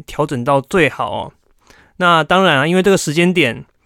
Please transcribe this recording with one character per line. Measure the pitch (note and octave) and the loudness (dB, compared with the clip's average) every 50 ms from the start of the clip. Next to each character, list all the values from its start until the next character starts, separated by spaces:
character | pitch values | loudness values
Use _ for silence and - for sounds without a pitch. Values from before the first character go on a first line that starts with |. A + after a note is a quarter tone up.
| - | -14
调 | - - - D3 | -16 -6 -6 -6
整 | D#3 D3 B2 A#2+ | -4 -4 -6 -2
到 | C3+ C#3+ C#3 | 0 0 -2
最 | C3+ - - G3 D#3+ C3 | -2 -2 0 0 0 0
好 | - - B2+ A2+ - | 0 -4 -8 -8 -6
哦。 | G#2+ - - - _ _ _ _ _ _ _ - _ _ _ _ | -10 -10 -12 -16 _ _ _ _ _ _ _ -20 _ _ _ _
那 | _ F3+ F3 F3 E3 D#3 | _ 0 2 2 2 2
当 | D3 F#3 F#3 F#3+ | 2 2 2 2
然 | F#3 D3+ C3+ | 2 2 2
啊， | C3+ | 2
因 | D#3+ F3 | 2 0
为 | F#3 F#3+ | 2 2
这 | G3+ | 2
个 | G3 | 2
时 | F3+ - - D3 | 2 0 -2 0
间 | D#3+ F3 F3+ F3+ | 0 2 2 2
点， | F3+ D#3 B2 A2+ C3+ C#3 _ _ _ _ | 2 0 0 -2 -6 -12 _ _ _ _